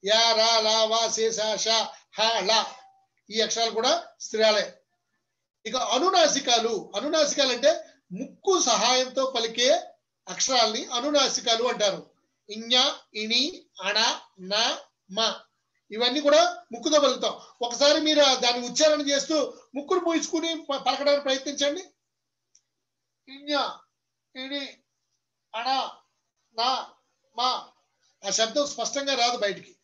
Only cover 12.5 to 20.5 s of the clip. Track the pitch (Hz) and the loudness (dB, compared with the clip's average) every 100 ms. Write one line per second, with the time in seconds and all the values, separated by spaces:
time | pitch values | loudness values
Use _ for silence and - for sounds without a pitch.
12.5 | 214 233 254 277 294 _ 214 214 240 285 | -14 0 2 2 -2 _ -10 -2 -2 -2
13.5 | 370 _ - 185 208 233 311 - _ 185 | -6 _ -8 -4 0 0 -2 -12 _ -6
14.5 | 208 240 311 - _ _ 190 220 185 - | -2 -2 -4 -12 _ _ -4 -2 -4 -14
15.5 | _ _ _ _ 214 247 269 285 302 349 | _ _ _ _ -4 -2 0 4 6 4
16.5 | - - - 320 302 277 220 214 - - | 0 -12 -8 2 4 4 0 -4 -6 -16
17.5 | _ 240 - 285 311 302 302 277 247 240 | _ -8 2 4 4 2 4 4 4 0
18.5 | 240 240 247 311 294 277 277 - 311 262 | 0 -4 2 4 4 0 -2 0 -2 -2
19.5 | - _ 262 285 370 339 320 - 330 330 | -8 _ -12 -2 -2 0 -2 -2 -4 -4